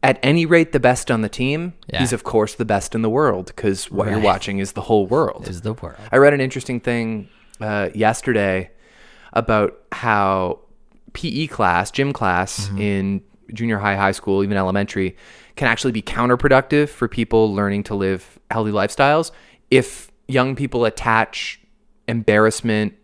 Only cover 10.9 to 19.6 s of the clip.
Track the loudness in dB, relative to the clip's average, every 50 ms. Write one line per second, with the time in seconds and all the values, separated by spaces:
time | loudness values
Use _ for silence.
10.9 | _ -20 _ -18 -14 -8 -8 -6 -4 -4 -6 -6 -4 0 0 2 2 2 0 -2
11.9 | -2 -2 -2 -2 -2 -2 0 0 0 0 0 -2 -4 -8 -8 -6 -4 -4 -2 -2
12.9 | 0 0 0 -2 -2 -4 -6 _ _ _ _ -18 -10 -6 -4 -2 -2 0 0 0
13.9 | 0 2 2 0 0 -2 -2 -2 0 0 0 0 0 0 0 0 0 0 -2 -2
14.9 | -4 -4 -4 -4 -6 -10 -20 -20 -20 -20 -20 -20 _ -2 0 0 0 2 0 -2
15.9 | -2 -2 -6 -4 -2 0 2 2 2 2 4 4 4 4 4 4 2 2 2 0
16.9 | -2 -4 -4 -4 -2 -4 -4 0 2 2 2 2 2 0 0 0 -2 -4 -4 -4
17.9 | -4 -2 -2 -2 -2 -4 -6 -14 -20 -20 _ _ -4 -2 -2 -2 0 0 -2 -2
18.9 | 0 2 2 2 2 2 0 -4 -8 -18 -20 _ _ _